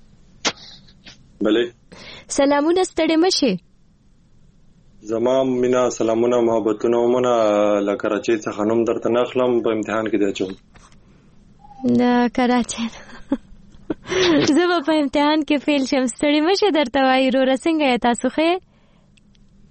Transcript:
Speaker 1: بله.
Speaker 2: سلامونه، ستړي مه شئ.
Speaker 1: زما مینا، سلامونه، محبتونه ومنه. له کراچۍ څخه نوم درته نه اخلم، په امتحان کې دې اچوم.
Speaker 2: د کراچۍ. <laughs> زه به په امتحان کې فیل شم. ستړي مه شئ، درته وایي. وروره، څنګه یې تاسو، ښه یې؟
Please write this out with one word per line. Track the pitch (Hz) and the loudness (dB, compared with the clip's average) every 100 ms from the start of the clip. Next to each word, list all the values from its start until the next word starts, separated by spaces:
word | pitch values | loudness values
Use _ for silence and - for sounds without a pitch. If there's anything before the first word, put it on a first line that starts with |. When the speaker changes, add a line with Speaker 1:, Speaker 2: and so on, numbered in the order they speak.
| - - - - - - - - - - - - - - | -20 -20 -20 -8 -8 -8 -18 -20 -20 -20 -20 -20 -20 -6
Speaker 1:
بله. | 107 110 120 - - - - - - | 0 0 -2 -6 -20 -20 -20 -20 -10
Speaker 2:
سلامونه، | - 277 285 302 349 | 0 2 2 0 0
ستړي | 370 - 320 320 | -2 -2 0 2
مه | 370 | 2
شئ. | - 262 185 _ _ _ _ _ _ _ - - _ - - _ - | 0 -2 -2 _ _ _ _ _ _ _ -20 -20 _ -20 -20 _ -18
Speaker 1:
زما | 104 113 120 131 | -6 -2 0 0
مینا، | 135 127 123 127 123 | 0 0 0 2 0
سلامونه، | 117 113 113 120 123 | 0 -2 0 2 2
محبتونه | 117 113 107 104 120 117 | 2 0 0 -2 0 2
ومنه. | 120 127 123 117 107 104 104 104 | 2 2 2 2 2 2 2 2
له | 98 98 | 0 -2
کراچۍ | 107 101 107 113 | -2 -2 0 -2
څخه | 110 101 | -2 -4
نوم | 107 117 | 0 0
درته | 117 120 113 | 0 -2 0
نه | 120 | 0
اخلم، | 120 127 127 117 | 0 0 0 0
په | 113 | 0
امتحان | 110 104 107 110 | -2 -2 -4 -2
کې | 101 | 0
دې | 101 | -2
اچوم. | 95 95 95 - - - - - - - - - - - - 254 240 | -2 -6 -8 -18 -20 -20 -20 -20 -20 -20 -20 -20 -20 -20 -8 -2 0
Speaker 2:
د | 247 240 240 | 2 2 0
کراچۍ. | - 247 247 226 - 233 | 0 0 0 -2 -6 -8
<laughs> | - - - - - - - - - - - - 370 359 294 302 | -10 -20 -16 -8 -8 -8 -20 -20 -20 -12 -12 -6 0 2 2 2
زه | 294 349 | 2 2
به | 339 285 | 0 0
په | |
امتحان | 311 285 302 294 311 | 0 0 0 0 0
کې | 294 294 | 0 -2
فیل | - 294 262 | 0 -2 0
شم. | 269 254 | -2 -2
ستړي | - 294 294 | -2 0 2
مه | 311 | 2
شئ، | 392 415 | 2 2
درته | 302 269 277 | 2 0 0
وایي. | 262 262 262 | 2 2 2
وروره، | 254 262 262 | 2 2 0
څنګه | 339 320 285 | 0 0 0
یې | 240 | 0
تاسو، | 247 233 - | 0 0 -2
ښه | - | 0
یې؟ | 320 359 _ _ _ _ _ _ _ _ - - - | 0 -2 _ _ _ _ _ _ _ _ -20 -20 -20